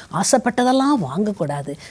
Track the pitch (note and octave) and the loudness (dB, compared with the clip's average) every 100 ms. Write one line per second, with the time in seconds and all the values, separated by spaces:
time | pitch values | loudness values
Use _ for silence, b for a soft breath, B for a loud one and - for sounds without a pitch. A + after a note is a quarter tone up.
0 | B D3+ G3 B3+ A#3+ B3 B3 C4 C4+ C#4 | B -2 2 2 2 2 2 2 2 0
1 | C3+ D#3 G#3+ G3 D3 C#3+ C#3 C#3+ B | 0 -2 -2 -2 -4 -4 -8 -12 B